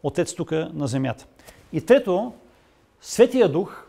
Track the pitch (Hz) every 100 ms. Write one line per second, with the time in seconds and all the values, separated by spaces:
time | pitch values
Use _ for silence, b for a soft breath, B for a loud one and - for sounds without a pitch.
0 | 143 175 160 - 156 160 165 156 139 135
1 | 131 - - _ b b b 156 - 269
2 | 208 180 240 - - b b b b _
3 | - - 247 254 190 151 196 -